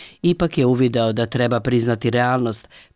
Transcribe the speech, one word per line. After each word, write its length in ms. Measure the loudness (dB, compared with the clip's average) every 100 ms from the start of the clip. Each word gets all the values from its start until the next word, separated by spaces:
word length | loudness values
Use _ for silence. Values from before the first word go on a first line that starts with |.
| -20 -2
ipak 360 | -2 0 -2 0
je 80 | 2
uvideo 480 | 2 2 2 0
da 120 | 0 -2
treba 340 | 0 0 0
priznati 500 | 0 0 0 -2 0
realnost, 600 | 0 0 0 -2 -6 -14 -20 -20